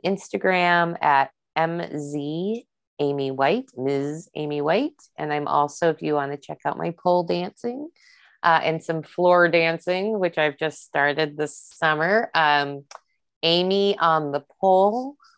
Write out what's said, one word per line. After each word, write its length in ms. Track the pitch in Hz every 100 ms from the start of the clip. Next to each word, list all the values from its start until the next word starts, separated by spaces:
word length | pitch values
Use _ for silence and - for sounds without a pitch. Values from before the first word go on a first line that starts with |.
Instagram 960 | 180 196 - 196 190 185 175 175 170 170
at 280 | - 139 135 _ _ -
M 240 | 165 170 170 151
Z 720 | 143 147 143 160 190 226 - _ _ -
Amy 320 | 143 143 135
White, 400 | 135 135 214 254 -
Ms. 520 | 131 139 143 156 -
Amy 260 | - 151 147
White. 400 | 147 185 294 - - -
And 160 | 151
I'm 140 | 147 147
also, 440 | 147 143 - 170
if 120 | 160
you 120 | 160
want 180 | 147 139
to 60 | 143
check 200 | - 151 151
out 100 | -
my 140 | 170 170
pole 220 | 180 180
dancing, 680 | 170 175 180 - 240 254 302 _ _ _ _ _
uh, 180 | - 160
and 200 | - 160
some 200 | - 160
floor 440 | 151 - 175 180 175
dancing, 680 | 170 165 165 - 180 202 214
which 180 | 180 170
I've 220 | 151 143
just 260 | 160 -
started 520 | - - 143 143 156 147
this 200 | 151 - -
summer, 560 | - 160 156 165 214 233
um, 500 | 165 156 147 143 143 139 - _ _ _ -
Amy 540 | 165 170 185 196 202 196
on 340 | 165 160 147
the 120 | 143 - -
Pole 540 | 190 190 202 233 262 285 _